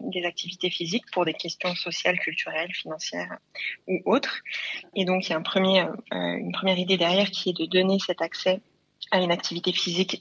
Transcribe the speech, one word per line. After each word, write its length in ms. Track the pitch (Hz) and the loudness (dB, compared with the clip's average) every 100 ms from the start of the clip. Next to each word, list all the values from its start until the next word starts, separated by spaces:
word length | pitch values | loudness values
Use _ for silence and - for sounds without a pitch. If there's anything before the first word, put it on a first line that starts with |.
| - | -4
des 200 | 185 175 | -4 -4
activités 460 | - 170 - 180 | -4 -8 -4 -4
physiques 340 | - 165 226 - | -2 -2 -2 -2
pour 120 | - | 0
des 100 | 165 | 0
questions 420 | 160 170 - 185 175 | 0 -4 -4 -4 -4
sociales, 420 | 180 170 180 180 | -4 -2 0 0
culturelles, 540 | - 160 - 156 175 | -2 -4 -4 -4 -4
financières 640 | 185 - - - 175 180 175 _ - - - - | -6 -8 -8 -6 -6 -6 -10 _ -10 -8 -8 -2
ou 120 | 180 180 | -2 4
autres. 340 | 247 - - - - - - - - | 2 2 -6 -8 -8 -8 -10 -6 -2
Et 100 | 185 | 2
donc, 220 | 185 185 | 2 0
il 40 | |
y 40 | 160 | -2
a 20 | |
un 60 | |
premier, 380 | 165 196 185 190 | 0 2 4 4
euh, 40 | 170 - - | 4 -2 -6
une 400 | 185 123 175 175 | -2 -2 -2 -4
première 280 | 180 190 180 | -2 2 2
idée 180 | 180 185 | 4 4
derrière 320 | 185 185 196 | 4 4 2
qui 220 | - - | 0 -2
est 80 | 170 | 0
de 60 | 165 | 2
donner 340 | 180 185 196 | 4 6 4
cet 240 | - 180 | 2 -2
accès 360 | 165 - 190 190 - _ _ _ - | -4 0 2 2 -2 _ _ _ 0
à 80 | 190 | 2
une 120 | 180 | 4
activité 400 | 175 - 170 185 | 2 -2 -4 -2
physique 480 | 175 - 170 185 - | 0 0 0 0 0